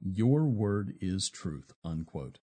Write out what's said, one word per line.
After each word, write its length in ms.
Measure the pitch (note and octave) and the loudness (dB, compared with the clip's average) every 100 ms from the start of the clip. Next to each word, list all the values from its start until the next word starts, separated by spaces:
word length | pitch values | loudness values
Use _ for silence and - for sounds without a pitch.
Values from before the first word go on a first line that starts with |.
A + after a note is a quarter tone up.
"Your 460 | F#2+ F#2+ A#2 D3 D#3 | -4 2 4 6 4
word 500 | G#2+ G#2 G2+ G2 - | 2 2 0 -2 -4
is 280 | F#2 F#2 - | -2 -2 -2
truth," 440 | - F2 D2 - - | -6 -8 -8 -12 -12
unquote, 540 | E2 D#2+ D#2+ D#2+ C2+ - _ | -6 -6 -6 -8 -10 -12 _